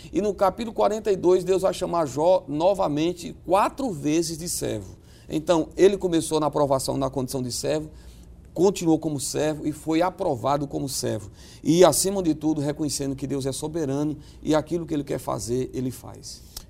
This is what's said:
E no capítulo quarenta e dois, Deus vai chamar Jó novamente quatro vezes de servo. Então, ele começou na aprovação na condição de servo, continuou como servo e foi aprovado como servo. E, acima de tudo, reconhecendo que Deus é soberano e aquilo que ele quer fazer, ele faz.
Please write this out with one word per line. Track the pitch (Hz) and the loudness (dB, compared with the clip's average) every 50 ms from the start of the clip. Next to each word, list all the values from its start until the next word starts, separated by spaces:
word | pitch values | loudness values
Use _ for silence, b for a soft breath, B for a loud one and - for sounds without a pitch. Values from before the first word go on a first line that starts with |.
| B B | B B
E | B 165 | B -2
no | 202 208 185 | 0 0 0
capítulo | - 202 190 185 - 233 226 - | 2 2 0 0 -2 -6 -6 -2
quarenta | 220 208 202 214 220 208 220 | 0 0 0 0 0 0 0
e | 190 | 0
dois, | 175 156 175 185 185 170 | 2 4 4 4 4 4
Deus | 175 190 180 | 2 0 2
vai | 185 185 180 | 2 0 -2
chamar | - 180 170 170 170 160 | -2 -4 -2 0 0 0
Jó | 131 123 143 156 180 185 - - 135 | 0 0 0 4 4 4 2 2 -2
novamente | 143 151 165 190 202 185 190 160 143 147 160 175 175 - - 165 - - - | -2 2 2 2 2 2 0 0 0 0 0 0 -2 -4 -8 -12 -14 -10 -2
quatro | - 180 202 233 330 330 - 262 247 | 2 2 4 2 2 0 -4 -4 -4
vezes | 175 139 143 151 151 165 165 156 170 | -4 -4 -2 0 0 0 0 -2 -6
de | 147 175 170 | -8 -8 -6
servo. | - - 139 120 113 107 95 - - - B B B B B B | -6 -4 -4 -4 -4 -6 -8 -12 -16 -20 B B B B B B
Então, | - 156 151 180 180 160 151 - - | -6 -2 0 2 2 2 2 0 2
ele | - 175 202 202 | 6 6 6 6
começou | 190 190 180 165 160 - - 160 156 | 4 0 0 0 0 0 2 0 2
na | 156 | 2
aprovação | 143 - 147 147 135 139 135 - 139 131 | 2 2 2 2 2 2 0 0 -2 -2
na | 135 135 131 | -2 -2 -2
condição | 131 139 127 123 - 131 | -2 -4 -4 -4 -4 -4
de | 127 123 | -4 -4
servo, | 117 - - 139 147 156 151 - B B B B B B B B B - - - | -6 -4 -2 -2 -2 -2 -4 -6 B B B B B B B B B -20 -20 -8
continuou | - - 175 202 196 - 180 160 160 151 | 0 4 4 4 4 4 2 4 4 4
como | 160 160 147 131 | 2 -2 -4 -4
servo | 139 - - 139 143 156 156 151 - | -4 -4 -2 0 0 0 -2 -2 -4
e | 151 | -6
foi | 151 - - 156 160 160 | -6 -4 -2 0 2 2
aprovado | 175 185 170 - 196 170 139 113 117 131 143 147 143 | 2 2 0 -2 -2 -2 -2 0 0 0 0 0 -2
como | - 160 151 143 131 | -4 -4 -6 -6 -4
servo. | - - 131 117 113 107 98 - B B B B B B | -4 -4 -2 -2 -4 -4 -6 -12 B B B B B B
E, | B - 160 175 180 | B 4 6 8 8
acima | - - - - 190 202 196 | 8 8 6 2 0 0 0
de | 180 160 147 | 0 0 0
tudo, | 151 151 156 156 147 | 0 0 -2 0 0
reconhecendo | 143 151 143 147 156 143 - - 139 139 135 | -2 -4 -4 -4 -4 -4 -4 -4 -4 -4 -6
que | 131 143 | -6 -6
Deus | 135 143 139 131 | -4 -4 -2 -2
é | 139 | -4
soberano | 127 - 151 156 156 170 156 135 139 143 151 156 139 - B B B B | -4 -4 -6 -6 -4 -4 -4 -2 -2 -2 -2 -2 -4 -6 B B B B
e | B - 156 | B 2 2
aquilo | 151 151 - 170 170 160 | 2 2 0 -4 -4 -4
que | 147 160 | -4 -4
ele | 143 139 | -4 -4
quer | 147 151 143 | -4 -6 -6
fazer, | - 139 131 127 101 110 123 131 131 - - | -4 -4 -6 -6 -4 -4 -2 -2 -2 -4 -6
ele | 127 127 131 | -6 -6 -6
faz. | 117 - - 110 104 104 - - - - - B B B B | -6 -8 -14 -16 -16 -16 -16 -18 -18 -18 -18 B B B B